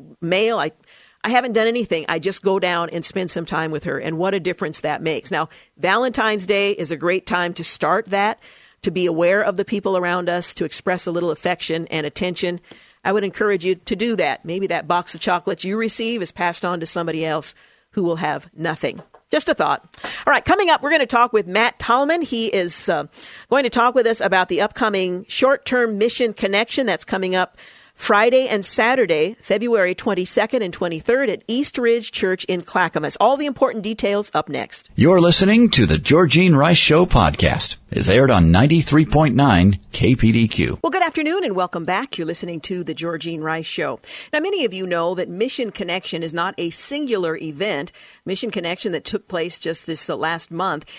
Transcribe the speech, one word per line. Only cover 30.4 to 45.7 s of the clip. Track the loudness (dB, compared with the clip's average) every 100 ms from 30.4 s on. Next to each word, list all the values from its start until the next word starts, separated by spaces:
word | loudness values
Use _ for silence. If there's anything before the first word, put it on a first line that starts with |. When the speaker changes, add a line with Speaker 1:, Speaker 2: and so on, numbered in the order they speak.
| 0 0
Speaker 1:
and | -2
twenty-third | -4 -4 -2 0 2 2
at | -2 -2
East | -2 -2 0
Ridge | 2 2 -2
Church | -2 -2 -2
in | -2 -4
Clackamas. | -2 0 0 -2 -4 2
All | 2 2
the | -2
important | 0 0 0
details | -6 -4 -2 -2 -2
up | -4 -4
next. | -6 -8 -12 -6
Speaker 2:
You're | 2 6 6
listening | 6 6 6 6 6
to | 6 4
the | 4
Georgene | 4 6 6 6 6
Rice | 6 6 4
Show | 6 4 6
podcast. | 4 4 2 0 0 -4 -8 -6
It's | -2 4
aired | 6 6
on | 6 6
ninety-three | 6 6 4 4 2 4
point | 4 4
nine | 4 6 6 6 4 -2
K | 0 2
P | 4 4
D | 4 2
Q. | 2 -2 0
Speaker 1:
Well, | -2
good | -2
afternoon | -2 -2 -2 -2
and | -2
welcome | -2 -4 -4
back. | -4 -4 -4 -8
You're | -8
listening | -8 -8 -10
to | -8 -8
the | -8
Georgene | -8 -8 -8 -8 -8
Rice | -6 -6
Show. | -8 -6 -6 -8 -14 -18 -6
Now, | -4
many | -2 -2
of | -2
you | -4
know | -4 -2 -2
that | -4 -6
Mission | -4 -4 -4 -8